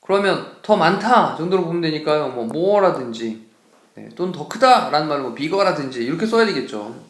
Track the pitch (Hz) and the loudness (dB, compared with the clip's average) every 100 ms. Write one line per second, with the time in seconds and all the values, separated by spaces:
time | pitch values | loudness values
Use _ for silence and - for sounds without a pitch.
0 | _ 196 202 160 - - - 208 165 190 | _ 0 2 0 -4 -16 0 4 4 2
1 | 220 240 156 - 165 185 170 170 165 151 | 4 4 4 -2 -2 0 0 -2 -2 -2
2 | 156 151 143 123 113 147 180 208 190 135 | 0 0 -2 -6 -6 -2 2 4 4 2
3 | 123 110 113 110 - _ _ _ _ - | -6 -8 -8 -8 -14 _ _ _ _ -20
4 | 110 - 180 160 151 220 262 240 185 151 | -20 -8 -6 -6 -8 2 6 6 4 -2
5 | 156 143 131 113 151 190 190 151 135 123 | 0 -2 -4 -6 -4 0 0 0 -6 -6
6 | 117 160 220 226 220 160 117 107 104 123 | -4 -4 -2 2 2 0 -6 -10 -12 -14
7 | - | -20